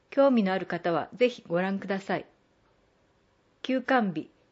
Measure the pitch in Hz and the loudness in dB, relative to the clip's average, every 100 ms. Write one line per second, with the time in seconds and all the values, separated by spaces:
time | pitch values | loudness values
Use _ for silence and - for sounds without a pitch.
0 | _ 277 277 240 190 185 180 170 175 160 | _ 2 4 4 2 0 -4 -4 0 -2
1 | - 185 247 247 - 170 190 196 196 190 | -2 0 0 0 -4 -2 -2 -4 -4 -6
2 | - 170 - _ _ _ _ _ _ _ | -4 -6 -6 _ _ _ _ _ _ _
3 | _ _ _ _ _ _ - 254 254 262 | _ _ _ _ _ _ -4 -4 0 0
4 | 202 156 - _ _ | 2 -4 -10 _ _